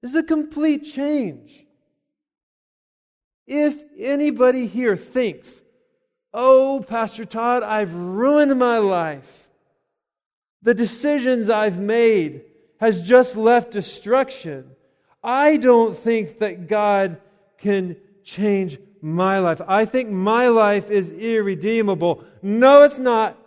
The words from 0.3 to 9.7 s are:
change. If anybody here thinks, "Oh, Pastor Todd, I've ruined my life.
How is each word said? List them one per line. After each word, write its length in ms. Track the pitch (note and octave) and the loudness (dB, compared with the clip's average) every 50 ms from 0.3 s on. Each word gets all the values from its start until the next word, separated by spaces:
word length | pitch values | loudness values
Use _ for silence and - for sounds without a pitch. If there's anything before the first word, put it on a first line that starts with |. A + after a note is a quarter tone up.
| D#4+ D#4 D4+ D4+ - D4 D4+ D#4+ D4 C#4+ D4 | -2 -2 -2 -6 -6 -4 0 0 0 -2 -4
change. 800 | - - B3+ C#4 D4 D4+ D4 A#3+ F#3 C#3 A#2+ - - _ _ _ _ _ _ _ _ _ _ _ _ _ _ _ _ _ _ _ _ _ _ _ _ _ _ _ _ _ _ _ _ _ _ _ _ _ _ _ | -12 -10 -6 -4 -2 -2 -2 -4 -4 -8 -12 -20 -20 _ _ _ _ _ _ _ _ _ _ _ _ _ _ _ _ _ _ _ _ _ _ _ _ _ _ _ _ _ _ _ _ _ _ _ _ _ _ _
If 300 | _ B3+ D4 D4 D4+ C#4+ D4 - _ _ F#3+ | _ -2 0 0 0 -2 -4 -14 _ _ -12
anybody 680 | G3+ B3+ C#4 C#4+ D4 D4 B3 A3 B3+ B3+ B3+ C4 B3 G#3 | -6 -4 -2 0 0 -2 0 2 2 2 2 0 -4 -6
here 280 | F3 A#3+ B3+ A#3 G3 | -6 -2 -2 -2 -2
thinks, 640 | - - - - B3+ B3+ G#3+ D3+ - _ - - _ _ _ _ _ _ _ _ _ _ _ _ _ _ _ - | -2 -6 -8 -4 -4 -4 -4 -6 -10 _ -20 -20 _ _ _ _ _ _ _ _ _ _ _ _ _ _ _ -8
"Oh, 520 | A3 B3 C4 C4 C4 C4+ C4+ C#4 C4+ G#3 | 0 4 6 6 6 6 2 -2 -4 -6
Pastor 380 | - A3 A#3 A3+ G#3 - A3 A3+ | -6 -6 -6 -6 -6 -8 -14 -16
Todd, 400 | - - A3+ A#3 A#3+ B3 B3 A3+ | -10 -8 -4 -2 0 -2 -2 -2
I've 280 | G#3 G#3+ G#3+ G#3+ F3+ E3 | -4 -4 -4 -4 -4 -6
ruined 640 | F3 F3 F3+ F#3 G3+ A#3+ C4+ D4 D4 D4 C#4 C#4 B3+ | -10 -10 -8 -4 -2 0 2 4 4 4 2 2 2
my 200 | B3+ A#3+ A#3 A3+ | 2 0 0 0
life. 720 | G#3 G3 F#3 F3 E3 D#3+ D3 C#3 B2+ - _ _ _ _ _ _ _ _ | 0 0 0 -2 -2 -4 -8 -12 -16 -20 _ _ _ _ _ _ _ _